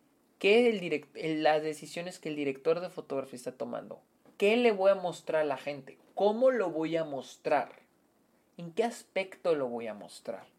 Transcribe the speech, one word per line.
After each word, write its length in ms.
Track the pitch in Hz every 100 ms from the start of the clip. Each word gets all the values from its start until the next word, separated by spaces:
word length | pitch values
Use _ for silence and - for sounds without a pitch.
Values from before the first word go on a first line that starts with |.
| _ _ _ -
¿Qué 300 | 196 226 240
el 140 | 208
direct-, 260 | 175 151 -
el, 280 | - 160 156
las 200 | 151 156
decisiones 560 | 156 147 156 175 175 -
que 100 | 160
el 80 | 147
director 440 | 139 135 160 165
de 100 | 175
fotografía 480 | 170 - 139 127 123
está 140 | -
tomando? 500 | 123 123 110 104 - _ _ _ -
¿Qué 220 | 202 233
le 140 | 240
voy 180 | 202 196
a 60 | 190
mostrar 440 | 180 160 - 156
a 60 | 151
la 100 | 131
gente? 400 | 143 143 139 - _
¿Cómo 360 | - 202 220 262
lo 180 | 247 180
voy 300 | 156 160 165
a 60 |
mostrar? 680 | 156 135 120 - 156 147 - - _ _ _ _ _ _ _ -
¿En 120 | 170
qué 120 | 160
aspecto 680 | 233 233 - 190 190 - 180
lo 140 | 151 127
voy 180 | 117 113
a 80 |
mostrar? 500 | 107 92 - - 95 -